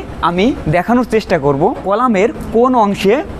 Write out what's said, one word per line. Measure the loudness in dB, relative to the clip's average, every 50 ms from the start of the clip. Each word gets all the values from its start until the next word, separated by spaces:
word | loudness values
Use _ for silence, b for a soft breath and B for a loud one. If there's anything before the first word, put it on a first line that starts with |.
| -4 -8 -8 -4 -2 -2
আমি | 0 2 0 0 0 -2 -2 -2 0
দেখানোর | 0 0 0 0 0 0 0 0
চেষ্টা | -2 0 0 -2 0 2
করব | 0 0 2 2 0 0 -2 -4
কলামের | -2 -2 0 0 0 2 2 2 0 0 -4 -8 -2 0
কোন | 2 2 4 4 2 2
অংশে | 2 0 0 2 2 2 2 0 -6 -10 -12